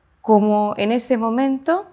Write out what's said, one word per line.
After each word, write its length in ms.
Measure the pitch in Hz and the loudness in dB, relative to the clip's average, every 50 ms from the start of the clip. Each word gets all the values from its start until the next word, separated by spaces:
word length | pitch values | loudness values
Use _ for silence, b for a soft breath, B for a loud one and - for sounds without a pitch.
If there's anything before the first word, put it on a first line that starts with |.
| _ _ _ _ | _ _ _ _
como 540 | - 220 220 208 208 208 208 208 208 208 - | 0 2 4 4 4 2 2 0 0 -2 -2
en 140 | - 202 214 | -2 -2 0
ese 260 | 233 247 240 - 262 | 0 0 0 0 -2
momento, 720 | 220 226 226 226 247 269 269 269 262 - 320 339 381 415 - | 0 0 -2 -2 0 0 -2 -2 -2 -2 -2 -2 -2 -4 -8